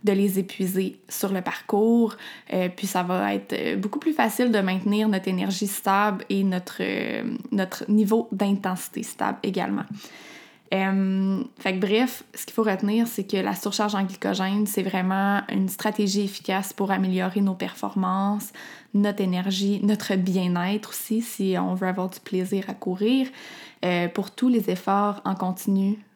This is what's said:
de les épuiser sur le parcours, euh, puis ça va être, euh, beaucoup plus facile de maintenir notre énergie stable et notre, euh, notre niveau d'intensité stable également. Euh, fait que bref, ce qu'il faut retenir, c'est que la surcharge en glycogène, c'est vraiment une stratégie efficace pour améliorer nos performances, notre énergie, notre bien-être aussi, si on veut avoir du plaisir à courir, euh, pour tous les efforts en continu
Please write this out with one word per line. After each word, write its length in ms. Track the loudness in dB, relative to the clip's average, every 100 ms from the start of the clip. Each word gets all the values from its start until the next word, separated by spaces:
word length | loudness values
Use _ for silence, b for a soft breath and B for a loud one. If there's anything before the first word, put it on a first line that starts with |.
de 80 | 4
les 260 | 4 4 2
épuiser 600 | -4 -4 -2 0 -2 -6 -12
sur 240 | -6 -2
le 80 | -2
parcours, 720 | -4 -8 0 4 6 6 4 0 B B -4
euh, 160 | 0 0
puis 120 | -2 -2
ça 160 | -2
va 320 | 0 0 0
être, 180 | -2 -4
euh, 220 | -4 -2 -2
beaucoup 220 | -2 -2
plus 140 | -2
facile 400 | 2 2 2 2
de 60 | 2
maintenir 480 | 2 0 0 2 2
notre 200 | 2 0
énergie 380 | -2 -2 -2 -4
stable 580 | -2 2 2 2 0 -2
et 160 | 0
notre, 320 | 2 0 -4 -6
euh, 440 | -2 -2 -2 -4 -4 -6 -4
notre 400 | -2 -2 -4 2
niveau 380 | 4 4 2 0
d'intensité 720 | -2 0 2 0 -4 -8 -8
stable 360 | -10 -4 -4 -2
également. 420 | -2 -2 -2 -2 -4 -10 B B B B B B _
Euh, 680 | 0 2 2 2 2 2 0 -4 -6
fait 160 | -4
que 40 | 0
bref, 460 | 2 4 2 -2 -14
ce 100 | -14
qu'il 100 | -6
faut 100 | 0
retenir, 420 | 0 2 2 2 2
c'est 180 | -2
que 120 | -2 0
la 180 | 0
surcharge 400 | -2 -4 0 0
en 80 | 0
glycogène, 640 | -2 -2 -2 0 0 0 0
c'est 160 | 0
vraiment 580 | 0 0 2 2 2 2 0
une 200 | 0 0
stratégie 540 | 0 -2 0 0 2
efficace 500 | -2 -4 -2 -2 -2
pour 180 | -4 0
améliorer 500 | 2 2 2 0 2
nos 140 | 0
performances, 1000 | 0 -6 -6 -4 -2 0 2 0 -2 -6 -14 B B B
notre 300 | 2 2 2
énergie, 580 | 0 0 0 0 0 2
notre 320 | 2 0 0 0
bien-être 720 | 2 2 2 2 2 -2 -4
aussi, 320 | -10 -2 -2
si 320 | -2 -2 0 2
on 160 | 0
veut 120 | 0 0
avoir 240 | 0 -4
du 80 | -6
plaisir 460 | -4 -2 0 -2 -4
à 60 |
courir, 540 | -6 -6 0 2 2 0 B B B B B
euh, 240 | 0 2 0
pour 240 | -2 -6
tous 160 | 0 2
les 200 | 4 2
efforts 500 | -2 2 2 2 0
en 100 | -4
continu 640 | -2 -2 -2 0 2 2 0 -8